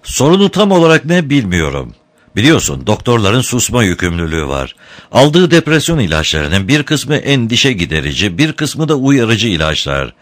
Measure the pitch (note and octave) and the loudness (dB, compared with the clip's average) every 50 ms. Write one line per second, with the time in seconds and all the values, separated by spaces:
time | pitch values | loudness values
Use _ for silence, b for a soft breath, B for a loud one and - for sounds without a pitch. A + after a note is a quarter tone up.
0 | _ - - - - D3+ F3 G3 G3+ F#3 - F3+ G#3+ G3+ F#3+ F3 E3 D#3+ D#3+ D3+ | _ -8 -2 0 2 2 4 4 2 2 2 0 2 4 4 4 4 4 4 2
1 | B2 D#3 F3 F3+ E3 C3 C#3+ C#3+ A#2 F#2+ F2+ F2 D#2+ C#2+ C2+ C#2 B1+ A#1 - _ | 2 0 0 0 0 2 0 0 0 0 0 0 0 -2 -4 -6 -8 -10 -16 _
2 | _ _ b b b b _ F#2+ A2 D3+ E3 A2+ - - - C2+ B2 A2 G#2+ - | _ _ b b b b _ 0 2 2 2 2 0 -2 -6 -4 -2 -2 -4 -2
3 | - B2 A#2+ A#2 G2+ F#2+ A2 C3 A#2+ - B2 A#2+ - - G#2+ B2 A2+ F#2 F2 - | 0 0 0 2 2 2 0 0 -2 -2 -2 -4 -2 -2 0 0 0 0 0 -2
4 | - F2 E2+ E2+ E2+ D#2+ D#2+ D#2+ D2+ C#2 C#2 C#2 C2 - - B B B B B | -2 -4 -2 -4 -4 -4 -4 -4 -4 -4 -4 -6 -6 -8 -12 B B B B B
5 | B B - A#2+ C#3 D3+ D3 F3+ F#3 E3 E3+ E3 D#3 D3+ D#3 D3+ C#3 - E3+ D3+ | B B 2 4 4 4 4 4 4 4 4 2 2 2 0 0 0 0 0 0
6 | A2 D#2+ D#2 D#2 D#2 - - D#2+ D2+ D2 E2+ G2 G2 F#2 C#3+ D3+ C#3+ - D#3 C#3 | 0 0 0 -2 -2 -2 -2 -2 -2 -2 -2 -2 0 0 0 0 0 -2 -4 -4
7 | - - D3+ C3+ - C3 C#3 C3 A#2 A2+ A#2+ A#2 - C#3 B2 F2+ E2+ - D#2+ D#2 | -2 -2 -4 -4 0 0 0 0 0 0 0 0 0 0 0 -2 -4 -2 -2 -4
8 | C2+ D2 C#2 - G2 G#2 E2+ E2+ D3+ D#3 D3 - D3+ C#3 - C3 D#3+ D3 D#3 C3+ | -4 -4 -4 -2 -4 -4 0 -2 -2 -2 -2 -4 -6 -6 -4 -4 -2 -2 -2 0
9 | C3 C3+ C#3 C3 A#2 A2 A#2 G2+ A2 A#2 F2+ D2+ D#2 D#2 D#2 - - D2 C#2 C#2 | 2 2 2 2 2 2 0 0 0 -2 0 0 0 -2 -2 -4 -4 -4 -4 -4
10 | C2+ A#1+ _ b | -6 -8 _ b